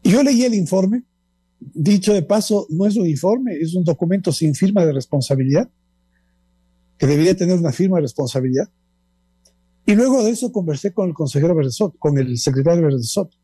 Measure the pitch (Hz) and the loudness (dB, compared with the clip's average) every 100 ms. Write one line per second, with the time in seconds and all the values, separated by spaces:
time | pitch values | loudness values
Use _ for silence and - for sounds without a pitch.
0 | - 220 285 240 247 220 165 190 190 240 | 2 2 4 2 2 0 0 0 0 -2
1 | - _ _ _ _ _ - - 151 202 | -6 _ _ _ _ _ -18 -4 2 2
2 | 190 208 151 208 208 202 180 156 202 208 | 2 0 2 -2 0 -2 -2 -2 0 2
3 | 180 147 180 240 247 160 160 180 175 151 | 0 0 0 0 -2 -4 -4 -2 -2 0
4 | 170 190 185 147 160 135 190 202 165 135 | 0 -2 -2 0 -2 0 0 2 0 -2
5 | - 143 127 135 131 147 247 _ _ _ | -4 -4 -2 -2 0 0 -2 _ _ _
6 | _ _ _ _ _ _ _ _ _ _ | _ _ _ _ _ _ _ _ _ _
7 | 135 147 170 160 175 180 165 - 190 185 | 0 4 2 2 0 0 0 0 0 0
8 | 143 - 131 135 127 131 190 _ _ _ | -2 -4 -4 -4 -2 -2 -4 _ _ _
9 | _ _ _ _ _ _ _ _ - 208 | _ _ _ _ _ _ _ _ 2 2
10 | 254 262 220 226 247 214 170 143 202 190 | 4 2 0 -2 -4 -4 -4 -4 -4 -2
11 | 185 151 147 143 165 165 135 120 202 - | -4 -2 -2 0 2 2 0 -2 -4 -2
12 | 151 143 127 120 147 135 143 170 160 135 | -2 0 0 -2 -2 0 2 2 2 0
13 | 117 - 180 _ | -2 -4 -6 _